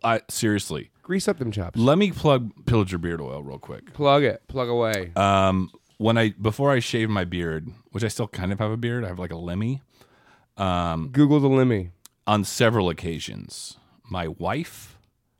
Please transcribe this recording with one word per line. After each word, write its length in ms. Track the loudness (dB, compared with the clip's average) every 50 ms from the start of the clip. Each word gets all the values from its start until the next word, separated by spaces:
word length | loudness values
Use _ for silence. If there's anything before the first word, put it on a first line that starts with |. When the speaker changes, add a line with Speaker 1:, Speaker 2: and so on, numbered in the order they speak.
| 0
Speaker 1:
I, 180 | 2 2 0 0 -4
seriously. 640 | -6 0 2 2 2 2 0 -4 -6 -8 -8 -10 _ _
Speaker 2:
Grease 260 | _ -4 -2 -2 0 0
up 120 | -2 -2
them 120 | -2 -6
chops. 280 | -4 -4 -6 -4 0 2
Speaker 1:
Let 180 | 4 4 6 6
me 140 | 4 2
plug 400 | 0 2 2 4 4 4 2 -2 -10 -8 -2 2
Pillager 300 | 2 2 2 2 -2 -4
beard 200 | -4 -4 -4 -4
oil 200 | -6 -8 -10 -10
real 160 | -10 -12 -12 -14
quick. 340 | -14 -14 -16 -16 -16 -14 -6
Speaker 2:
Plug 300 | 0 2 4 4 4 4
it. 220 | 2 0 -2 _ -10
Plug 220 | -6 -4 -2 -2
away. 420 | 0 0 0 0 0 -2 -4 -2 0
Speaker 1:
Um, 560 | 2 4 4 6 6 4 4 4 2 0 -4 -8 -18 _ _ _ -2
when 180 | 2 2 4 4
I, 120 | 2 2 0 -2
before 320 | -2 -2 0 0 2 2
I 60 | 2 2
shaved 300 | 0 -2 -2 -2 0 0
my 140 | 0 0 -2
beard, 460 | -2 -4 -4 -4 -4 -4 -6 -8 -10 -14 -18 _ _
which 120 | -6 -4 -4
I 40 | -4
still 200 | -2 -4 -6 -6
kind 240 | -6 -6 -4 -4
of 80 | -2 -2
have 100 | -2 -4
a 80 | -4 -4
beard, 260 | -4 -4 -4 -4 -6
I 40 | -6
have, 100 | -8 -8
like, 140 | -10 -10
a 40 | -10 -8
Lemmy. 440 | -6 -6 -4 -2 -2 -2 -4 -6 -8 _ _ _ _ _ _ _ _ _ _ _ _ _ _ -4
Um, 520 | -2 0 0 0 0 -2 -2 -4 -4 -2
Speaker 2:
Google 280 | 2 4 4 6 6 4
the 80 | 4 4
Lemmy. 420 | 4 4 4 4 2 0 -2 -6 -12 _ -20 -20 _ _ -2 0
Speaker 1:
on 160 | 2 2 0
several 460 | 0 0 2 2 4 4 4 2 0
occasions, 880 | -2 -4 -6 -6 -6 -6 -8 -10 -12 -12 -14 -14 -16 -16 -16 -16 -18 _ _ _ _ _ _ -8
my 180 | -6 -6 -6 -6
wife, 680 | -6 -6 -4 -4 -4 -4 -6 -8 -12 -20 -20 -20 -20 -20 _ _ _ _ _ _ _